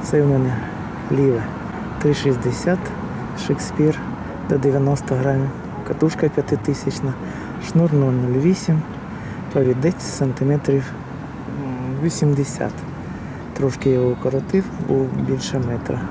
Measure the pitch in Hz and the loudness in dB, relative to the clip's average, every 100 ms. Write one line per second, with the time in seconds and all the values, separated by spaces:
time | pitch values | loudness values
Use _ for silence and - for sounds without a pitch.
0 | - 151 143 135 127 123 - - - - | 2 4 6 4 2 0 -4 -6 -8 -8
1 | - 139 139 120 104 - - - - - | 0 4 4 4 -2 -6 -8 -8 -8 0
2 | 147 143 143 123 - - - 185 - - | 2 4 2 2 0 0 0 0 -2 -6
3 | - - - - - 139 - - 151 147 | -6 -6 -6 -6 -2 -2 -2 2 2 2
4 | - 127 - - - 143 139 135 139 143 | -4 -6 -8 -8 0 2 4 4 4 2
5 | - 131 135 135 135 131 - - - - | 0 0 2 2 0 -4 -10 -8 -6 2
6 | 160 - 156 151 139 143 - 139 - 131 | 2 4 2 2 0 0 0 -2 -2 -2
7 | - - 92 - - - - 165 170 151 | -4 -4 -8 -8 -8 -8 0 2 4 4
8 | 135 127 123 127 156 190 - 156 - - | 4 2 2 4 4 2 2 0 0 -8
9 | - - - - - - 131 127 151 185 | -10 -10 -10 -8 -2 2 4 4 2 0
10 | - - 139 127 135 143 143 139 135 - | -6 -2 0 2 2 2 2 2 0 -8
11 | - - - - - 143 139 127 127 135 | -10 -10 -10 -10 -8 -6 -6 -6 -4 -2
12 | 160 - 151 143 135 - 117 - - - | -2 2 2 4 0 -2 -4 -4 -10 -10
13 | - - - - - - 139 123 135 127 | -10 -10 -10 -10 -10 -2 0 2 2 4
14 | 123 123 135 135 - 190 190 - - 139 | 4 2 0 -2 2 0 0 -4 0 2
15 | 135 135 131 135 - 139 123 120 - 131 | 2 0 0 0 -2 -2 -2 -2 -2 -4
16 | - | -4